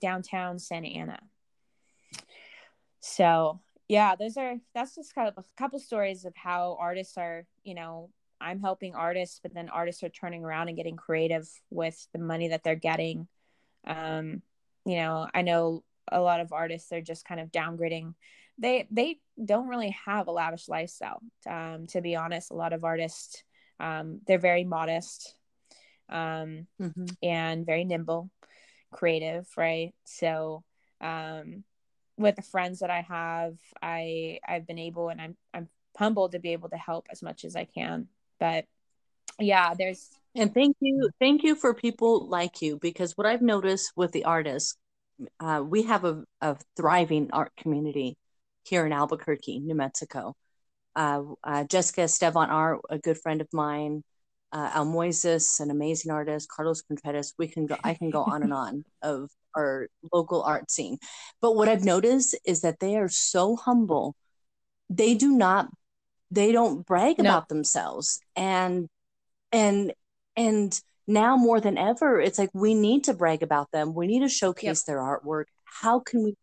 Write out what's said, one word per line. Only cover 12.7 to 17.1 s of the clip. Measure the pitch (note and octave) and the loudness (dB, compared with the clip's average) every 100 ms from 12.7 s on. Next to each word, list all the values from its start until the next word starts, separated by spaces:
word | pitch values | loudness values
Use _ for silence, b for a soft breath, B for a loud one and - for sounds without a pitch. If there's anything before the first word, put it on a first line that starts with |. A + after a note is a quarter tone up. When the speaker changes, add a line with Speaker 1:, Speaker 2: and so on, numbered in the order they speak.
| D#3+ | -2
Speaker 1:
getting. | D#3+ D#3+ E3 D#3+ E3 _ _ _ _ _ - | -2 -2 -4 -8 -12 _ _ _ _ _ -12
Um, | D#3+ D#3+ D#3+ D#3+ D#3 - _ _ _ F#3+ | -8 -6 -6 -6 -10 -14 _ _ _ -6
you | F3 | -2
know, | D#3+ D#3+ D#3+ | -2 -4 -4
I | - | -2
know | F3 E3+ E3 E3 - _ - | 2 2 2 -2 -10 _ -4
a | F3+ | 2
lot | F3+ E3+ | 2 2
of | E3 | -2
artists, | D#3 E3 E3 - | -6 -6 -8 -10
they're | E3+ | -10
just | E3 | -10